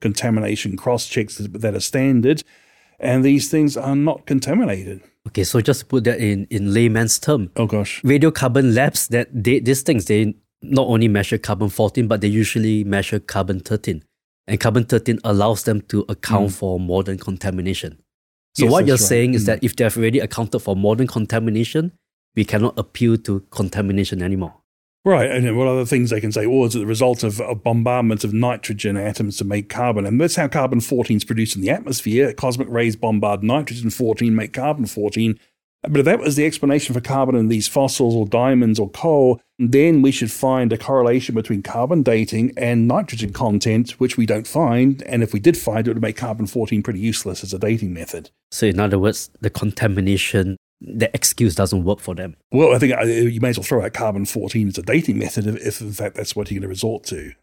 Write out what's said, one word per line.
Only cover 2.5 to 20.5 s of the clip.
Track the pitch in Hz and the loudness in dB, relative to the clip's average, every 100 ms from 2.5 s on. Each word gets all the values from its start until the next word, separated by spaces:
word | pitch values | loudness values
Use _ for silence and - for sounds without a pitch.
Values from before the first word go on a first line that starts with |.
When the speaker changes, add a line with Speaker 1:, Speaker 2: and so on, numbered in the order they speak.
| _ _ _ _ - | _ _ _ _ -8
Speaker 1:
and | 127 131 | -2 2
these | 135 143 - | 4 4 2
things | 160 151 135 | 2 2 0
are | 131 139 | -2 0
not | 151 143 - | 0 -2 -2
contaminated. | 135 135 185 202 95 95 98 - _ - | -2 0 0 0 -2 -6 -12 -16 _ -8
Speaker 2:
Okay, | - | -4
so | 95 120 | 0 2
just | 110 135 - | 2 0 0
put | 127 | 0
that | 113 117 | 2 0
in, | 107 101 98 | 0 0 -2
in | 107 101 | -4 0
layman's | 104 117 110 113 - | 2 4 4 0 0
term. | - 147 90 - | 0 0 0 -2
Speaker 1:
Oh, | 113 | 0
gosh. | 107 98 - | 0 -2 -2
Speaker 2:
Radiocarbon | 127 143 160 151 131 123 131 | 2 4 4 2 2 4 4
labs | 113 143 - - | 4 2 0 -2
that | 117 123 127 | -2 -2 -2
date | 107 131 | 0 2
these | 120 135 | 2 0
things, | - 123 - | 2 0 2
they | 107 107 - _ _ | 2 2 -2 _ _
not | - 135 127 | 0 2 4
only | 113 113 | 4 4
measure | 101 95 110 | 2 0 -2
carbon | - 98 104 | -2 -2 -2
fourteen, | - 104 - 113 | 0 0 2 0
but | 107 | 2
they | 104 | 2
usually | 107 107 117 110 107 | 2 0 0 0 0
measure | 101 98 95 107 | 0 -2 0 -4
carbon | - 101 95 92 | -4 -4 -2 -4
thirteen. | - 107 - 82 - _ _ _ - | -4 -4 -4 -6 -8 _ _ _ -6
And | 107 | 0
carbon | 117 113 | 2 2
thirteen | 117 117 - 110 | 2 0 0 -2
allows | 110 101 107 104 | 0 2 2 2
them | - 107 - | 0 -2 -2
to | 101 - | -4 -4
account | 101 - 107 101 | -6 -2 0 0
Speaker 1:
Mm. | |
Speaker 2:
for | 92 98 90 | -2 -4 -2
modern | 90 92 95 95 | -2 -2 -2 -6
contamination. | - 95 101 92 90 95 80 78 _ _ _ _ _ - | -8 -6 -6 -4 -4 -4 -8 -14 _ _ _ _ _ 0
So | 120 | 4
Speaker 1:
Yes, | |
Speaker 2:
what | 156 | 4
Speaker 1:
that's | 147 | 4
Speaker 2:
you're | |
Speaker 1:
right. | 127 | 4
Speaker 2:
saying | - 120 123 | 4 2 2
is | 123 | 2
Speaker 1:
Mm. | 107 | 0
Speaker 2:
that | 107 | 0
if | 117 | -2
they | - | 0
have | 117 117 | 0 2
already | 113 131 | 0 2
accounted | 110 - 110 | 0 -4 -4